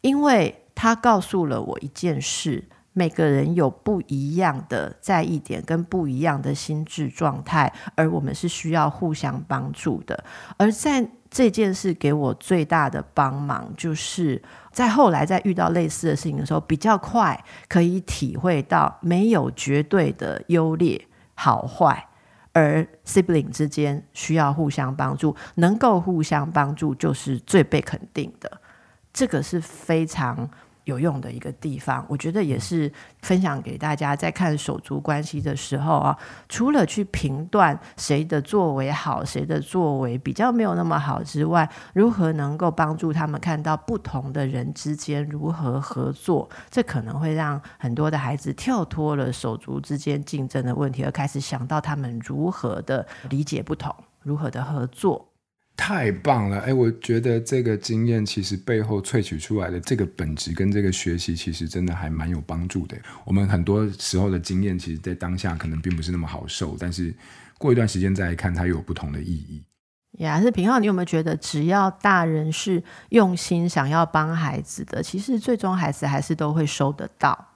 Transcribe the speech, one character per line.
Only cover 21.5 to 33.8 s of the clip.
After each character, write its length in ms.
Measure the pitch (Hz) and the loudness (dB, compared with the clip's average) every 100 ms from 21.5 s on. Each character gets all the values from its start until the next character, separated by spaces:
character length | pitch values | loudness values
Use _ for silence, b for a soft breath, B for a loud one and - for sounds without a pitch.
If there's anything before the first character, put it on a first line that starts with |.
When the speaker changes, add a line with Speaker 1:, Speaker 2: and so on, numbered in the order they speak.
| 113 | 2
Speaker 1:
坏， 440 | 127 - 208 - - b b b b | -2 2 4 4 -6 b b b b
而 340 | - 151 156 165 - - | 4 6 4 0 -8 2
sibling 440 | 196 180 160 - | 4 6 2 2
之 160 | - 151 | -2 -2
间 400 | 147 147 143 - | 0 0 -2 -8
需 220 | - - | -12 0
要 180 | 160 143 | 4 4
互 180 | 143 151 | 2 0
相 240 | 139 131 | 0 -2
帮 220 | 139 135 139 | -2 -2 0
助， 180 | 156 - B - | 0 -2 B 2
能 220 | 170 214 | 4 6
够 240 | 254 190 | 4 4
互 200 | 175 170 | 2 0
相 300 | 156 151 147 | 2 0 2
帮 240 | 160 143 147 | 2 0 0
助 180 | 156 | -2
就 200 | 127 160 | 0 0
是 260 | 139 - 123 | -2 -4 -4
最 240 | - 196 | 4 6
被 160 | 143 151 | 6 2
肯 180 | - 147 - | -2 -8 -8
定 160 | - - - | -8 -8 -10
的， 180 | - - b b b b _ | -16 -16 b b b b _
这 120 | - 262 | -2 0
个 140 | 147 | 0
是 200 | - 175 | -2 -4
非 440 | 160 - - 160 160 | -6 -12 0 0 0
常 440 | - 127 120 120 B B _ - | -2 -4 -4 -8 B B _ -6
有 140 | 127 | 0
用 220 | 165 139 | 0 -2
的 100 | 127 | -6
一 60 | 120 | -10
个 140 | 139 | -10
地 260 | - 156 139 | -8 -8 -6
方。 260 | - 127 - | -4 -4 -4
我 80 | 143 | -4
觉 140 | 156 | -2
得 120 | 196 | -2
也 140 | 170 127 | 0 -2
是 340 | - 170 143 B B B | -2 -2 -2 B B B
分 180 | - 185 | 2 2
享 220 | 185 143 | 2 -2
给 160 | - | -8
大 180 | - | -6